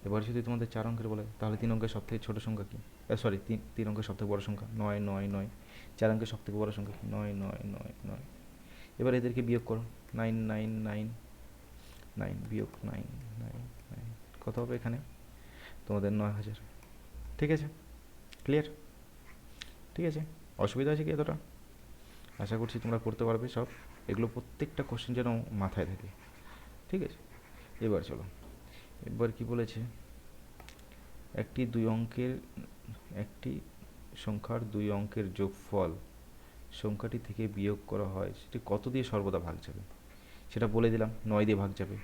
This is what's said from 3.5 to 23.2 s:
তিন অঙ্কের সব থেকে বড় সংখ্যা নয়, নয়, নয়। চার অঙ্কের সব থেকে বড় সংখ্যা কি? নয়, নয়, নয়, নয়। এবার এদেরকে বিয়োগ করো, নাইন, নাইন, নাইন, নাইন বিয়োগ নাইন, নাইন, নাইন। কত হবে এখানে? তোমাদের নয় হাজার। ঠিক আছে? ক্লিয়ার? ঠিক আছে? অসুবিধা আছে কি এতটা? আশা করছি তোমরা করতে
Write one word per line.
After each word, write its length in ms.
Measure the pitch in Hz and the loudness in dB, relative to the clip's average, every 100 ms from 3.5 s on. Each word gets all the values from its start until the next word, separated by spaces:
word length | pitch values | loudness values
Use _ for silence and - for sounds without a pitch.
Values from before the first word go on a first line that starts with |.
| 110 - - | -2 0 0
তিন 120 | 107 | 0
অঙ্কের 140 | 107 | 2
সব 120 | 107 | 0
থেকে 160 | 101 104 | 0 2
বড় 100 | 101 | 2
সংখ্যা 280 | 101 104 107 | 2 -2 -2
নয়, 260 | 110 104 104 | 0 2 2
নয়, 260 | 101 98 101 | 2 2 2
নয়। 220 | 98 101 - - - - - | 2 0 -6 -14 -14 -14 4
চার 120 | 110 | 6
অঙ্কের 160 | 110 110 | 6 4
সব 120 | 110 - | -2 -2
থেকে 120 | 104 | 2
বড় 140 | 107 | 2
সংখ্যা 220 | 104 101 104 | 0 -4 -4
কি? 60 | 107 | -2
নয়, 220 | 104 104 | 0 0
নয়, 280 | 101 98 - | 0 -2 -2
নয়, 280 | 101 98 - - - | -4 -4 -6 -8 -6
নয়। 160 | - - - - - - - - - | -6 -8 -12 -16 -16 -16 -14 -14 2
এবার 160 | 123 | 6
এদেরকে 280 | 127 123 120 | 6 4 2
বিয়োগ 200 | 120 120 - | 4 4 4
করো, 160 | 113 113 - - | -2 -2 -10 -8
নাইন, 200 | 113 113 | 0 2
নাইন, 360 | 113 110 107 110 | 2 2 2 0
নাইন, 380 | 110 107 104 107 113 - - - - - - - - - - | 0 0 0 -2 -4 -12 -16 -16 -16 -18 -16 -16 -16 -12 -4
নাইন 200 | 95 98 110 | -2 -2 -2
বিয়োগ 180 | 107 104 - | 0 -2 -4
নাইন, 180 | 104 - - 120 120 110 | -4 -4 -4 -6 -8 -6
নাইন, 280 | 113 113 123 - - | -6 -6 -8 -10 -10
নাইন। 220 | - 113 110 - - | -8 -8 -8 -12 -8
কত 180 | - 117 | -4 -2
হবে 180 | 120 123 | 0 0
এখানে? 220 | 117 120 143 - - - - - - - - | 0 -2 -4 -14 -16 -16 -16 -16 -14 -12 -2
তোমাদের 260 | 104 101 | 2 4
নয় 200 | 104 104 | 4 4
হাজার। 220 | 104 104 104 - - - - - - - - | 2 -2 -6 -10 -14 -16 -16 -12 -10 -8 2
ঠিক 120 | 151 | 6
আছে? 180 | 156 151 - - - - - - - | 6 4 -6 -14 -16 -16 -18 -16 -8
ক্লিয়ার? 200 | - 147 151 - - - - - - - - - - - - | 4 4 4 -4 -14 -16 -18 -18 -16 -16 -14 -12 -12 -14 -8
ঠিক 120 | - 170 | 0 2
আছে? 140 | 156 156 - - - | 2 -2 -8 -16 2
অসুবিধা 340 | 104 120 135 | 2 4 4
আছে 120 | 151 | 4
কি 60 | 156 | 4
এতটা? 260 | 156 151 156 - - - - - - - - - - | 4 4 2 -4 -16 -16 -16 -16 -16 -16 -16 -16 -6
আশা 180 | 101 110 | 0 2
করছি 220 | 113 117 | 2 0
তোমরা 200 | 117 113 | 2 2
করতে 260 | 117 110 | 2 2